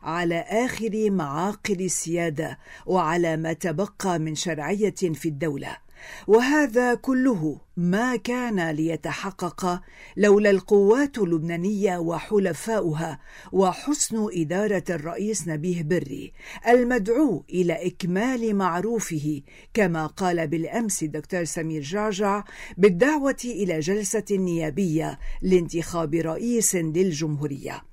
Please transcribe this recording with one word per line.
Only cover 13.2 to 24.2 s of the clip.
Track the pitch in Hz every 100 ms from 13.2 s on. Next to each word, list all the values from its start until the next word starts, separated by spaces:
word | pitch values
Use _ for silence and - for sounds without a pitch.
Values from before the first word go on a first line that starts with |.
| - - -
وحسن | 180 190 170 - 294 - 220 208
إدارة | 180 151 180 208 196 -
الرئيس | 170 151 170 208 214 160
نبيه | 156 165 175
بري، | 151 175 135 135 - - - - 220
المدعو | 247 240 247 190 233 302 156 -
إلى | 175 175 165 -
إكمال | - 175 185 240 254 226 202
معروفه، | 185 170 202 233 175 160 147 147 - - -
كما | - 185 165 156
قال | - 190 175 160
بالأمس | 165 165 214 226 -
الدكتور | 156 151 - 185
سمير | 165 - 160 156
جعجع | 139 202 214 190 208 202 202 - - -
بالدعوة | 202 175 254 302 277 - 247
إلى | 220 196 160
جلسة | 151 202 202 220